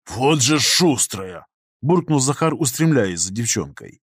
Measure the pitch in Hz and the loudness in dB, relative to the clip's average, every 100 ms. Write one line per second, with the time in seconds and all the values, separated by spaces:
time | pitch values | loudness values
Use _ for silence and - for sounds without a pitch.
0 | - 101 139 156 123 151 - - 175 123 | -12 0 2 2 2 2 2 2 2 2
1 | - 98 92 87 - _ _ _ 135 175 | -2 -6 -10 -14 -18 _ _ _ 0 0
2 | 165 143 131 147 160 139 139 - 160 135 | 2 0 0 0 -2 0 -2 0 2 4
3 | 98 85 98 104 117 107 71 - 50 - | 2 -2 -4 -4 -4 -4 -4 -10 -20 -20
4 | _ | _